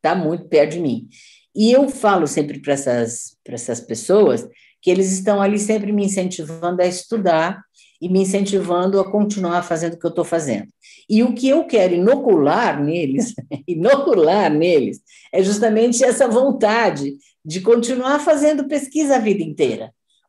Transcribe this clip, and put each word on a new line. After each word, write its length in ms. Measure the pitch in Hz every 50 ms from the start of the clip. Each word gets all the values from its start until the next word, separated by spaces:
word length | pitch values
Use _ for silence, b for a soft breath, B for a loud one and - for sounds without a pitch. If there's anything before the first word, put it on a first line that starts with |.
tá 140 | - 156 175
muito 340 | 185 165 156 170 175 - -
perto 240 | - 151 147 151
de 80 | 170 175
mim. 280 | 170 139 117 113 110 b b b b b b b b b _
E 180 | 202 214 233
eu 160 | 247 269 285 262
falo 380 | 269 - - 214 196 180 160
sempre 340 | 143 - 165 147 147 143 143
pra 140 | - 143 143
essas, 600 | 135 - 131 120 120 117 113 - - - - - _
pra 120 | _ - 120
essas 260 | 117 - - 117 120
pessoas 680 | - - 113 - - - 185 214 208 151 120 113 - b b b b b b b
que 100 | - 180
eles 200 | 180 190 190 190
estão 320 | 190 190 190 214 202 196
ali 160 | 196 196 208 202
sempre 320 | 208 - 220 214 202 202
me 140 | 208 202 202
incentivando 760 | 196 190 190 185 185 - - 160 147 165 165 175 175 180 180
a 60 | 180
estudar 760 | 180 180 - - - 233 220 190 185 165 160 160 175 202 - - _ b b b b b b
e 80 | 160 180
me 120 | 185 190
incentivando 800 | 190 185 190 202 196 196 196 190 175 170 175 175 180 190 190 196
a 100 | 190 190
continuar 520 | - 208 208 208 208 202 185 170 170 175
fazendo 320 | 175 - 170 160 170 165 170
o 40 | 170
que 80 | -
eu 80 | 170 170
tô 100 | 175 170
fazendo. 440 | - 170 165 151 135 110 101 - - _ b b b b b b -
E 120 | 214 214
o 120 | 240 254 247
que 140 | - 269 262
eu 160 | 277 330 330
quero 300 | - 262 220 180 180 175
inocular 840 | 175 185 220 277 277 - 247 196 165 139 143 165 214 240 190 151 143
neles, 540 | 143 147 165 175 160 135 135 139 - - - - - -
<laughs> 160 | - - -
inocular 840 | - 175 156 170 480 554 554 554 359 247 185 156 156 185 208 196 160
neles, 480 | 151 151 160 180 175 147 120 101 - - b b b b b b
é 100 | - 185
justamente 640 | 190 190 208 208 240 220 214 220 226 247 233 - 254
essa 240 | 247 226 - 269 240
vontade 880 | 220 240 262 277 208 - - 208 214 233 226 196 156 143 139 139 139 b b b b _ -
de 160 | 156 156 185
continuar 600 | 185 220 233 233 233 240 262 247 247 262 285 294
fazendo 480 | 294 349 302 285 294 302 311 285 277 262
pesquisa 480 | 311 285 277 - - 302 311 277 277
a 20 | 247
vida 240 | 214 214 190 -
inteira, 500 | 165 160 151 - 151 123 110 107 110 - _ _ _ _ _ _ _